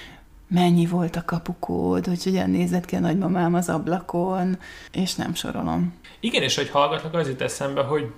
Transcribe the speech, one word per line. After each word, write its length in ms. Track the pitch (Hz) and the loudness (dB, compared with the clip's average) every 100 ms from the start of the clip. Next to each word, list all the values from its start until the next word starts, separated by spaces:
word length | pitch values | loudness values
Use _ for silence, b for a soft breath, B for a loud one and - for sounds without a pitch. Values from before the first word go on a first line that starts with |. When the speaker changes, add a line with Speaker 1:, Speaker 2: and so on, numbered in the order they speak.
| B B - - - | B B -20 -18 0
Speaker 1:
mennyi 380 | 180 175 175 170 | 4 6 6 4
volt 300 | 175 170 170 | 0 0 -4
a 80 | |
kapukód, 840 | - 170 - 175 - - 175 180 180 | -4 -4 -4 -6 -4 -2 0 0 0
hogy 180 | 175 | -2
hogyan 260 | 185 190 185 | 0 2 2
nézett 340 | 185 175 180 | 2 2 0
ki 120 | 175 185 | 0 0
a 40 | |
nagymamám 540 | 180 160 180 180 170 | 2 2 2 2 2
az 140 | 175 180 | 2 2
ablakon, 880 | 160 151 180 - 175 185 185 180 185 B B B | 0 0 -2 -2 -2 0 0 0 -2 B B B
és 220 | - 185 | -4 -2
nem 200 | - - | -2 -4
sorolom. 600 | 165 - - - 175 175 - B B | -4 -4 -4 0 0 0 -4 B B
Speaker 2:
Igen, 220 | 226 214 | -2 0
és 140 | 135 - | 0 0
hogy 120 | 131 | 0
hallgatlak, 440 | 143 147 156 160 | 2 2 2 -2
az 140 | 170 147 | -2 -2
jut 120 | 131 | -2
eszembe, 400 | 131 - 139 139 | -4 -2 -2 0
hogy, 260 | 127 151 131 | 0 0 -2